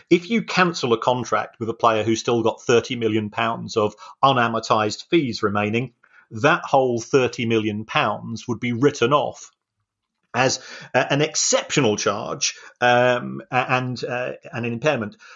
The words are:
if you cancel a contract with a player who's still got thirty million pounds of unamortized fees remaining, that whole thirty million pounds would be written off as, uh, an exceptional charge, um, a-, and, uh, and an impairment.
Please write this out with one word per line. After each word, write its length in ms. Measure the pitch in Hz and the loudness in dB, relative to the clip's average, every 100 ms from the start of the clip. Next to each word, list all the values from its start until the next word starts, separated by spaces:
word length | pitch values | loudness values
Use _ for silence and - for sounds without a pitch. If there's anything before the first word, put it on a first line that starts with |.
| - | 2
if 200 | 175 175 | 2 2
you 140 | 226 | -2
cancel 500 | 170 - 180 165 131 | 0 0 0 0 0
a 40 | 113 | 2
contract 640 | - 127 117 104 120 - | 2 0 0 -2 -4 -6
with 80 | 110 | -8
a 60 | |
player 300 | 110 117 110 | 2 2 4
who's 180 | 107 113 | 2 0
still 220 | - 120 | 0 2
got 180 | 110 - | 2 0
thirty 340 | - 117 - 123 | 2 2 2 -2
million 340 | 113 110 107 | 0 0 -2
pounds 460 | 110 117 117 113 113 | -2 -2 -4 -4 0
of 180 | 104 - - - | 0 -2 -16 0
unamortized 840 | 135 131 117 113 - 113 107 - - | 2 4 2 -2 0 0 0 -4 0
fees 340 | 175 135 104 | 0 0 -2
remaining, 480 | 104 101 104 113 127 - _ _ _ | -2 0 0 -2 -4 -10 _ _ _
that 300 | 110 135 165 | -2 2 2
whole 380 | - 139 131 117 | 2 2 2 0
thirty 460 | - 139 120 - 117 | 0 2 2 0 0
million 380 | 113 107 104 107 | 0 0 -4 -4
pounds 640 | 156 123 104 113 113 - | -2 -2 -2 -8 -10 -8
would 120 | 113 | -6
be 120 | 123 | -4
written 420 | 117 139 - 120 | 2 2 2 2
off 360 | 147 120 - - _ _ _ _ _ _ _ _ | 2 0 -8 -18 _ _ _ _ _ _ _ _
as, 280 | 120 127 - - - - | 0 0 0 -8 -18 -4
uh, 100 | 123 151 | -2 0
an 140 | 143 | 0
exceptional 760 | 147 - - 247 - - 120 104 | 0 -2 0 -2 0 0 2 0
charge, 560 | 107 101 92 82 - - - - | -2 -4 -6 -4 -4 -6 -16 -2
um, 600 | 123 123 123 123 131 131 - | 2 4 4 0 -4 -10 -4
a-, 200 | 127 131 | -4 0
and, 300 | 131 127 120 | -2 -2 -6
uh, 300 | 139 123 127 - - | -8 -6 -8 -10 -12
and 120 | 120 117 | -8 -6
an 60 | |
impairment. 460 | 117 147 135 104 - - | -2 -2 -2 -4 -10 -20